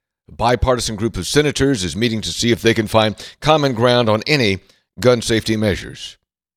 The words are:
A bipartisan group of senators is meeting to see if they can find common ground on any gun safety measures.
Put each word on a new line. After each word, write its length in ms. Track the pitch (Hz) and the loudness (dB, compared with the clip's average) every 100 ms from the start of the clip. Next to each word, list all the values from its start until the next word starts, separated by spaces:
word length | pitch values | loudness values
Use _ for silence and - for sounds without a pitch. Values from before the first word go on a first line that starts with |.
| _ _ _ | _ _ _
A 40 | |
bipartisan 640 | 78 117 123 131 123 117 | -4 0 2 2 0 -2
group 220 | 104 113 92 | -4 -4 -4
of 100 | 85 | -2
senators 560 | 143 151 - 135 123 | 0 0 0 0 0
is 140 | 90 80 | -2 -2
meeting 240 | 120 110 | -2 -2
to 120 | 87 | -6
see 200 | - 120 | -4 0
if 100 | 110 | 2
they 100 | 113 | 2
can 140 | 117 107 | 2 2
find 300 | 113 107 98 - - | 2 2 -2 -12 -6
common 340 | 147 156 139 | 0 2 2
ground 340 | 110 123 123 113 | 2 2 2 2
on 140 | 107 117 | 0 0
any 320 | 151 107 95 - _ _ - | 0 2 -2 -6 _ _ 0
gun 200 | 123 120 | 2 2
safety 360 | 113 110 - 110 | 2 -2 0 0
measures. 600 | 107 82 - - - - _ _ _ | 0 -2 -6 -16 -18 -20 _ _ _